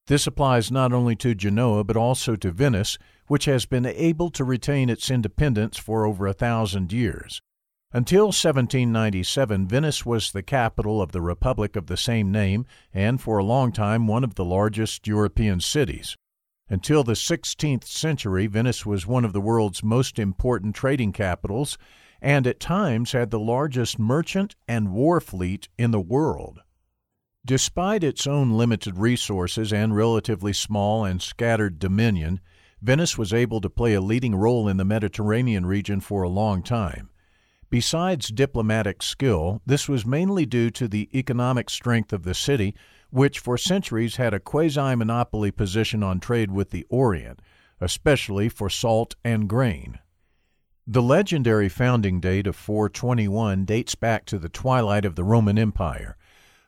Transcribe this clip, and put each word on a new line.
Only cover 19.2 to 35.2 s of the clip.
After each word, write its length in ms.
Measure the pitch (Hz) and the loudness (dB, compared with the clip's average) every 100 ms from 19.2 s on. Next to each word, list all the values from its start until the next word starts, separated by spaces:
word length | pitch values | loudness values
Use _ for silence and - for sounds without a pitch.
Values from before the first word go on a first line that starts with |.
of 80 | 117 | 0
the 80 | 98 | 0
world's 420 | 101 117 104 - | 0 2 0 -2
most 380 | 107 120 131 - | 0 2 0 -2
important 560 | 101 - 127 117 104 - | -4 0 0 0 -2 -2
trading 380 | 135 139 107 | 0 0 0
capitals 640 | - 95 85 95 110 143 - - - _ - | -2 -2 -2 -4 -4 -4 -8 -16 -20 _ -6
and 220 | 139 143 123 | 0 2 2
at 140 | - | -2
times 540 | - 185 185 113 120 | -2 -2 0 -2 -2
had 180 | 127 117 | -2 -2
the 80 | 110 | -2
largest 580 | 110 123 151 127 113 - | -2 -2 -2 -2 -4 -2
merchant 580 | 107 147 165 190 202 - - | 0 0 0 -2 -4 -8 -6
and 260 | 117 101 | -2 -2
war 260 | 98 151 175 | 2 2 2
fleet 480 | - 92 90 98 - - | 0 -6 -4 -6 -10 -2
in 100 | 120 | 0
the 100 | 110 | 0
world. 640 | 87 131 156 87 - - _ _ _ _ _ _ _ _ | 0 0 0 -4 -10 -18 _ _ _ _ _ _ _ _
Despite 600 | 123 131 - - 185 220 | -2 0 0 -2 0 0
its 240 | 151 - 139 | 0 -2 -2
own 240 | 143 127 | 2 2
limited 440 | 110 120 107 104 90 | 4 2 0 -4 -2
resources 760 | 117 120 - 98 90 - 110 | 0 0 -2 -2 -2 -4 -2
and 220 | 104 110 104 | 0 2 2
relatively 580 | 113 110 - 95 101 | 2 2 0 -2 -2
small 500 | 95 - 104 101 110 | -4 -2 0 0 0
and 160 | 101 90 | 0 -4
scattered 600 | - - 117 113 104 80 | -6 -2 0 2 0 -2
dominion, 600 | 92 98 117 95 78 92 - _ _ - | 0 2 2 2 -2 -6 -10 _ _ -8
Venice 380 | 104 139 170 - | 0 2 2 -2
was 160 | 101 | 0
able 260 | 113 120 110 | 0 0 -2
to 120 | 92 | -4
play 240 | - 117 101 | 0 2 2
a 60 | |
leading 340 | 95 120 123 95 | 2 0 0 2
role 320 | 113 123 104 | 2 2 2
in 100 | 95 | 2
the 80 | 95 | 2
Mediterranean 800 | 107 104 - | 0 -2 -2